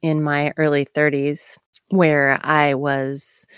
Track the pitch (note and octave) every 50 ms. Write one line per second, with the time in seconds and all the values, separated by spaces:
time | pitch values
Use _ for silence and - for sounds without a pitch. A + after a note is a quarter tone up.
0 | - D#3+ D#3 D3+ D3+ D3 D3 C#3+ D3 D3 - - D#3 D3+ D3 C#3+ C#3 - - D3
1 | D3+ D3+ C#3+ C#3 C#3 C#3+ D3 C#3+ - - - - _ _ _ - - _ G3 F#3+
2 | F3 D#3 D3+ D3 C#3 C3+ C3+ - - - D#3 D3+ D3 C#3+ C#3 C3 C#3+ C#3+ C#3 C3+
3 | C3+ C3+ C#3 C#3+ - - - - - - -